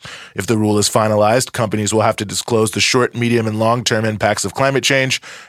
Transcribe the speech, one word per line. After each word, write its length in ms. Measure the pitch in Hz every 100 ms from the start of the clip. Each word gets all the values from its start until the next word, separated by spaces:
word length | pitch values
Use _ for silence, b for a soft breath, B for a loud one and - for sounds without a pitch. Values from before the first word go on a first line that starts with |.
| B B B -
If 120 | 95
the 100 | 110
rule 200 | 107 104
is 100 | 98
finalized, 640 | 117 107 107 104 123 -
companies 400 | - 110 107 104
will 80 | 107
have 160 | 110 -
to 80 | 101
disclose 460 | 98 - 113 110
the 100 | 104
short, 340 | - 127 120 120
medium, 320 | 120 117 110
and 100 | 107
long-term 460 | 113 120 110 110
impacts 400 | 110 104 107 107
of 100 | 98
climate 300 | - 135 135
change, 380 | - 135 131 - B B